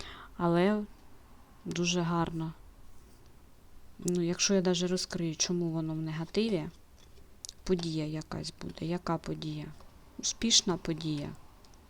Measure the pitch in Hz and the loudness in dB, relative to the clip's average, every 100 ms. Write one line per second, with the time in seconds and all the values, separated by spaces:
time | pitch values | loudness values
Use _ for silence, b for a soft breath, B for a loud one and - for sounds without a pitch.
0 | B B B - 170 170 190 214 208 - | B B B 0 4 6 6 4 0 -10
1 | - - - - - - 180 165 175 175 | -18 -20 -20 -20 -20 -14 -6 0 2 2
2 | 165 170 165 165 160 - - - - - | 2 2 2 0 -4 -6 -18 -18 -16 -16
3 | - - - - - - - - - - | -18 -20 -20 -20 -20 -20 -20 -18 -18 -4
4 | 180 180 170 175 - 196 180 175 180 180 | 0 2 2 2 4 6 4 2 2 0
5 | - 180 170 156 - 175 170 160 160 160 | -2 -2 -2 0 2 2 2 0 -2 -2
6 | 160 156 165 196 226 180 160 - - - | -4 -4 -2 2 2 2 -2 -10 -20 -20
7 | - - - - - - - 185 170 156 | -20 -20 -20 -18 -16 -10 0 2 2 0
8 | 151 156 - 160 156 - - 165 160 175 | 0 -4 -4 -6 -6 -8 -10 -6 -2 -2
9 | - 165 - 156 156 151 151 - - - | 0 -2 -2 -4 -4 -4 -8 -12 -18 -20
10 | - - - - 226 220 - 165 - 156 | -20 -6 -6 0 4 6 4 0 0 -2
11 | 156 147 151 156 - - - - - | -2 -2 -4 -10 -16 -20 -20 -20 -20